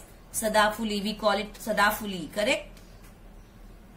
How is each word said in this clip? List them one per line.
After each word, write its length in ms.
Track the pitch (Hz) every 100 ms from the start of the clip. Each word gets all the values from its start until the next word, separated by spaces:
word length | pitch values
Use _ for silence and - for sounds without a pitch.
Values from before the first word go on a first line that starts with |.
| - - -
sadafuli. 720 | - 214 208 208 214 220 208
We 100 | 202
call 200 | 214 214
it 200 | 202 208 -
sadafuli, 760 | - 202 233 214 208 185 156
correct? 460 | 208 214 311 - - - - - - - - - - - - -